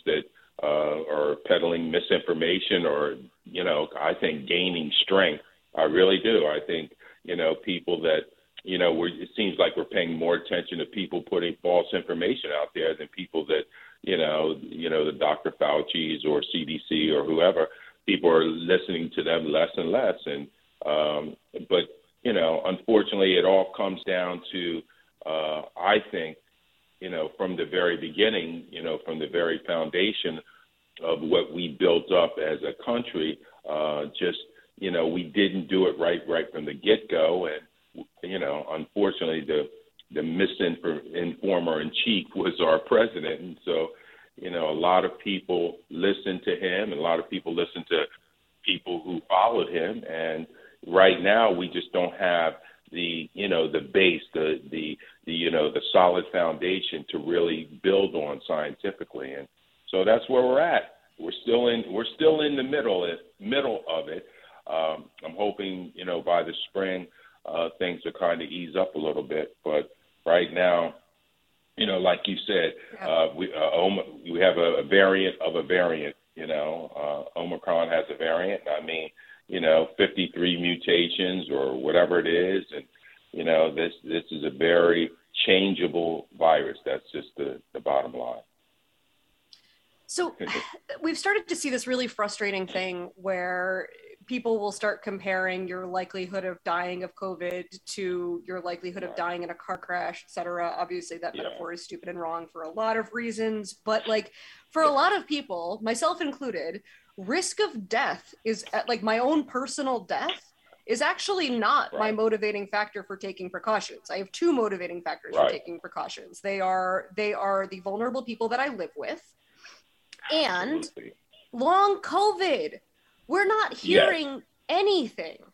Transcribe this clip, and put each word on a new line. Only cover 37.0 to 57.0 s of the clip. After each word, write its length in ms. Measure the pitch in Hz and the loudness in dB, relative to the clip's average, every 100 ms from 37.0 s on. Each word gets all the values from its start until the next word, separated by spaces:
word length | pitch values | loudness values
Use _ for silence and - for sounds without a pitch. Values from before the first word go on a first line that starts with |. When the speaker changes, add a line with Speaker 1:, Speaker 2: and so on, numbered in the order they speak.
| - 87 80 87 87 | 2 2 4 2 -2
Speaker 1:
And, 580 | 78 - _ _ - 78 _ | -6 -10 _ _ -20 -20 _
you 160 | - 92 | -8 -4
know, 260 | 71 73 73 | -4 -4 -6
unfortunately, 720 | 78 78 - 101 92 82 80 73 | -8 -6 0 0 2 -2 -2 0
the, 240 | 78 73 - - _ _ | 0 -2 -8 -20 _ _
the 80 | 76 | -4
misinfor-, 920 | 78 85 95 - 90 82 87 76 73 80 | -2 0 0 0 -2 -2 -4 -4 -6 -4
informer 680 | 87 - 95 90 85 80 | -4 -2 0 2 2 -2
in 100 | 78 - | -2 -2
chief 240 | - 107 - - | 0 0 -2 -2
was 180 | 92 85 | -2 2
our 160 | 82 80 | 4 4
president. 600 | - 117 113 90 78 - | 6 4 4 2 -6 -6
And 160 | 90 82 - | -8 -10 -2
so, 240 | 82 80 - - - - - | -2 -2 -6 -20 -20 -20 -14
you 160 | 92 | -8
know, 180 | 85 80 | -4 -2
a 40 | |
lot 320 | 78 87 92 92 | 2 4 4 2
of 60 | - | -4
people 540 | - 92 - 90 85 - - | -6 -6 -2 0 0 -4 -12
listened 520 | 82 95 98 - 90 - | -2 0 0 -2 -4 -2
to 60 | |
him 400 | 90 92 90 107 | -2 -2 -2 -2
and 80 | 80 | -2
a 20 | |
lot 180 | 80 82 | 0 0
of 100 | - | -2
people 260 | 92 82 82 | -6 -4 -4
listened 300 | 85 - 82 | -4 -6 -2
to 140 | 82 73 - _ _ _ _ | 0 0 -6 _ _ _ _
people 380 | - 90 - 87 | -4 -4 -4 -6
who 180 | 80 87 - | -4 -6 2
followed 420 | 92 107 117 80 | 4 4 2 0
him. 340 | 87 82 113 - | -2 -2 -4 -8
And 360 | 80 82 80 82 - - _ - | -4 -4 -4 -8 -14 -20 _ 2
right 340 | 87 95 87 | 8 8 8
now, 300 | 90 107 113 | 4 6 4
we 160 | 90 90 | 2 -2
just 240 | 87 - | -6 -4
don't 220 | 90 90 - | -2 -2 0
have 380 | 95 87 82 - - - _ | 0 2 2 -2 -12 -20 _
the, 380 | 82 87 82 78 | -6 -4 -4 -8
you 140 | - 101 | -6 0
know, 240 | 85 80 | 0 2
the 80 | 76 | -2
base, 420 | 71 98 95 80 - | 0 4 4 4 -4
the, 260 | 82 78 78 71 | -2 -2 -2 -4
the, 280 | 80 78 76 - - - | -8 -8 -10 -14 -16 -8
the, 60 | |
you 200 | 82 82 | -4 0
know, 200 | 80 76 | 2 0
the 100 | 76 - | 0 2
solid 320 | 95 90 90 87 | 6 6 4 0
foundation 720 | 92 85 78 87 95 - 80 | 0 0 0 -2 -2 -4 -8